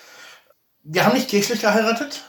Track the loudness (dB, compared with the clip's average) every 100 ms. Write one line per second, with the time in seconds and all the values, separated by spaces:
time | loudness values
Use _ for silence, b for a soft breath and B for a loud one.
0 | B B B B B _ _ _ -6 0
1 | 2 2 0 0 0 0 0 2 0 -2
2 | -6 -10